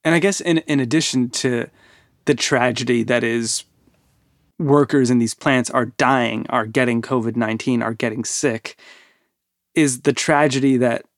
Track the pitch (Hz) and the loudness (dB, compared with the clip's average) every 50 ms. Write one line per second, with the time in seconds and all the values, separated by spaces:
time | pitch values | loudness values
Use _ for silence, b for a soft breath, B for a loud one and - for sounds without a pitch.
0 | _ 160 165 170 170 196 190 - - 180 165 160 160 - 151 139 131 117 143 160 | _ 2 2 4 2 2 0 0 0 0 0 0 0 0 -2 -2 0 0 0 0
1 | 160 - - 131 123 120 - - - 131 123 117 120 - b b b b b b | 0 0 -2 -2 -2 -2 -4 -4 -2 -2 -2 -2 -4 -8 b b b b b b
2 | b b b _ _ - 143 117 - - 147 123 120 127 120 120 120 120 123 117 | b b b _ _ -2 0 0 0 0 2 2 2 0 0 -2 -2 0 0 0
3 | 113 127 123 120 120 117 117 117 117 110 - - - _ _ _ _ _ _ _ | 0 0 0 0 0 0 -2 -2 -2 -4 -6 -8 -8 _ _ _ _ _ _ _
4 | _ _ _ _ _ _ _ _ _ _ _ - 170 139 143 147 143 - - 143 | _ _ _ _ _ _ _ _ _ _ _ -6 0 4 4 4 4 4 2 2
5 | 127 120 127 120 117 110 - _ - 151 135 127 120 - - 131 120 110 - - | 4 4 2 2 2 0 -4 _ 0 0 0 0 0 0 -2 -2 -2 -2 -2 0
6 | 131 127 135 131 120 113 113 110 - - - 123 110 110 110 135 127 123 117 117 | 2 2 2 2 0 -2 -4 -6 -6 -2 -2 -2 -2 -2 0 0 0 2 0 -2
7 | 113 - 135 127 110 117 110 117 117 110 113 110 - 131 127 117 113 110 113 - | -2 -2 -4 -2 -2 -2 -2 -2 -2 -2 -4 -4 -2 -2 -2 -2 -2 -4 -4 -4
8 | - 117 107 135 131 - - - - 139 113 110 _ - - b b b b b | -4 -4 -4 -6 -8 -6 -6 -2 -2 -2 -2 -4 _ -14 -20 b b b b b
9 | b b b b b b b _ _ _ _ _ _ _ _ 165 156 139 127 123 | b b b b b b b _ _ _ _ _ _ _ _ 0 2 2 0 0
10 | - 147 127 - - - 156 143 151 147 127 135 135 135 131 120 127 120 117 - | 0 -2 0 0 0 0 2 4 2 2 2 2 2 2 2 2 2 0 0 -4
11 | - _ _ | -8 _ _